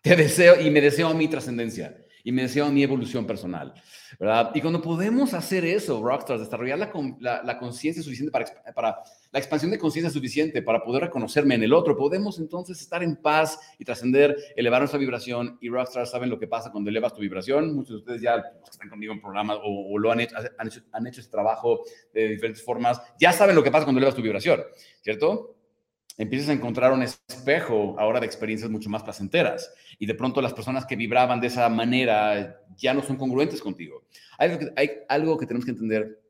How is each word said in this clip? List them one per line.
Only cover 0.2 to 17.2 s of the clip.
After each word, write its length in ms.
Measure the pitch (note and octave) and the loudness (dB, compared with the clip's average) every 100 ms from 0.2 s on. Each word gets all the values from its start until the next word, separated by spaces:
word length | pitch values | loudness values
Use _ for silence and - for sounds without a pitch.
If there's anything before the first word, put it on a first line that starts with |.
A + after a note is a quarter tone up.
| D3+ - F3 F3 | 6 8 10 10
y 100 | D#3+ | 8
me 100 | D3 | 6
deseo 320 | C#3+ C#3+ E3 | 6 4 0
mi 120 | D#3+ D#3 | 2 0
trascendencia, 720 | D3+ B2+ A#2+ A#2 G2 E2 - - _ | -2 -4 -4 -4 -6 -10 -14 -20 _
y 100 | - | -4
me 100 | B2+ | -2
deseo 260 | B2+ C#3 C#3+ | 0 0 2
mi 120 | C#3 | 2
evolución 420 | C#3 C3+ A#2 C3 | 2 0 -4 -6
personal", 480 | G#2+ A2+ F2+ F2 C#2 - _ - - - | -6 -6 -6 -8 -10 -16 _ -20 -20 -6
¿verdad? 320 | G2 A2+ A#2 | 2 2 2
Y 60 | D3+ | 0
cuando 220 | D#3+ E3+ | -2 -2
podemos 500 | E3 E3 G3+ A#3+ C#4 | -2 -2 0 2 0
hacer 320 | F3+ E3+ F#3+ | -2 -2 -2
eso, 380 | E3+ G3 G#3 A#2+ | 0 -2 -2 -2
Rockstars, 380 | A2+ C#3 - A#2+ | 0 -2 -2 -6
desarrollar 380 | A2 A#2+ B2 D3 | -4 -6 -4 -4
la 120 | G#3 | -6
con-, 260 | E3+ C#3 A#2+ | -6 -8 -6
la, 220 | B2 A#2 | -4 -4
la 120 | B2 A#2+ | -4 -6
conciencia 460 | B2 A#2+ D3+ E3 | -8 -6 -6 -6
suficiente 300 | D3 B2 D3 | -8 -8 -4
para 120 | C3 | -4
exp-, 300 | A2+ - - | -4 -10 -12
para, 260 | - A2+ G2+ - _ _ | -4 -2 -4 -12 _ _
la 80 | C3+ | -6
expansión 300 | C3+ D#3 D#3+ | -2 -2 0
de 80 | G#3+ | 0
conciencia 320 | D#3+ D#3 E3+ | -2 -2 -2
suficiente 520 | C#3+ B2+ C3+ D#3 C3 | -2 -4 -2 -2 -2
para 200 | A2+ A2+ | 0 0
poder 200 | A2+ B2+ | 0 -2
reconocerme 540 | - C3 A2 - C#3 A#2+ | -2 -4 -2 2 4 4
en 60 | |
el 100 | A2 | 6
otro, 240 | D3+ E3+ C#3 | 4 4 0
podemos 420 | C#3 F#3 G#3 E3+ | 0 -2 -4 -6
entonces 420 | D#3+ F3 F3+ F3+ | -8 -8 -10 -14
estar 220 | - E3+ | -10 -4
en 140 | E3+ D3+ | -4 -2
paz 440 | D3+ D3+ D#3 - - _ | 2 2 2 -2 -16 _
y 60 | |
trascender, 520 | - A#2 A#2+ C3 D3 D3 - - | -10 -4 2 6 6 4 -6 -2
elevar 240 | A#2+ B2 | 2 2
nuestra 180 | C#3 C#3+ | 2 0
vibración. 600 | C3+ A#2+ B2 A#2+ F#2+ - | -2 -4 -6 -6 -6 -8
Y 80 | A#2 | -6
Rockstars, 420 | B2 B2+ B2+ A#2+ | -4 -4 -4 -6
¿saben 200 | B2 B2 | -4 -4
lo 80 | A2 | -4
que 80 | G#2+ | -4
pasa 260 | A#2 A2 | -6 -6
cuando 160 | G#2+ G2+ | -8 -4
elevas 240 | A2 A2+ | -2 -2
tu 80 | A2 | -4